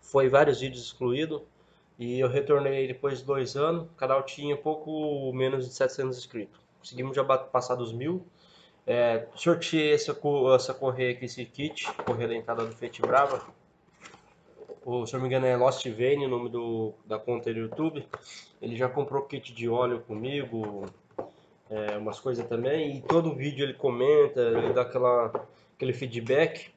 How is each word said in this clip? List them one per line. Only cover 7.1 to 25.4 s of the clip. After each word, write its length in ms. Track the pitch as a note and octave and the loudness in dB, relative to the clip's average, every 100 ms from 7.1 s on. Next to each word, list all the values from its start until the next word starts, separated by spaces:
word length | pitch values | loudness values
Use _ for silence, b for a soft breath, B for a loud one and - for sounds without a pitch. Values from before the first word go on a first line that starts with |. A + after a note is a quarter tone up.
já 80 | C3 | -2
ba-, 160 | C3 C3 | 2 2
passar 380 | - B2 B2 B2 | 2 -2 0 -4
dos 160 | A#2 | -4
mil. 340 | A#2 C#3+ F#3 - b b b b b | -4 -4 -4 -8 b b b b b
É, 440 | - A#2+ A#2+ A2+ A2+ - | -2 2 4 2 -4 -2
sorteei 580 | E3+ E3+ E3 D#3+ D3+ | 2 2 2 2 4
essa 200 | D3 D3 | 4 2
co-, 380 | C#3+ D3 C#3+ C3 | -2 0 2 6
essa 220 | B2+ B2+ | 6 6
correia 380 | C3 C3+ B2+ B2+ | -2 -2 0 -2
aqui, 140 | B2 B2+ | -2 -8
esse 180 | - | -10
kit, 480 | A#2 - D3+ - - - | -12 -8 -8 -6 -8 -6
correia 220 | - A#2 A#2 | -4 -2 -2
dentada 400 | A#2 A2 A#2 A2+ | -2 -4 -4 -4
do 60 | |
Fiat 280 | A2+ A#2+ - | -6 -10 -4
Brava. 380 | B2 B2+ C#3 C3 - - _ _ _ _ - - _ _ _ - - - | 4 4 4 0 -8 -20 _ _ _ _ -20 -20 _ _ _ -20 -18 -14
O, 220 | B2+ B2 A2+ | -6 -4 -4
se 80 | |
eu 60 | C3 | -4
não 80 | B2+ | 0
me 40 | |
engano 140 | C3 B2+ | 2 2
é 100 | B2 | 4
Lost 300 | B2+ C3 B2 | 4 2 -6
Vane 400 | A2 B2 C#3+ C3+ | 0 2 2 2
o 20 | |
nome 200 | B2 A#2+ | -2 -4
do, 440 | A#2+ A#2 A2+ A2 - - | -6 -4 -4 -4 -6 -8
da 140 | G#2+ | -8
conta 300 | - A#2+ B2 | -4 -4 -4
aí 40 | |
do 60 | A2+ | -4
YouTube. 440 | A2+ - D#3+ D3 - - B B B _ | -6 -4 -4 -4 -12 -14 B B B _
Ele 140 | A2+ | -10
já 140 | A#2 B2+ | -2 -2
comprou 340 | C3 C#3 C#3 | 0 -2 -2
kit 320 | C#3 C#3 - | -4 -10 -12
de 140 | A#2 A#2 | -6 -2
óleo 320 | A#2 B2 A#2+ | 2 2 0
comigo, 840 | - G#2+ B2 C#3+ B2+ A2+ G#2+ G#2 G2 - _ - - B B B _ | -6 -8 -4 -4 -4 -6 -6 -8 -12 -14 _ -12 -12 B B B _
é, 260 | G#2+ G#2 G#2 | -6 -4 -4
umas 240 | G#2+ G2+ | -6 -6
coisas 260 | C3 A#2 A2+ | -4 -4 -2
também. 520 | A#2+ B2+ D3+ D3 C3+ | -2 0 0 -2 -6
E 20 | |
todo 340 | - E3 E3 | 2 4 4
vídeo 300 | C3+ C#3+ C3+ | -2 -6 -2
ele 80 | C#3 | -4
comenta, 680 | B2+ C#3 A#2+ C3 D3+ C#3+ C3 | 0 -2 2 6 8 6 4
ele 340 | A#2 A#2 A2+ | 2 4 2
dá 80 | B2 | 2
aquela, 500 | B2 C3 B2 A#2+ A2 - | 2 2 4 4 2 -2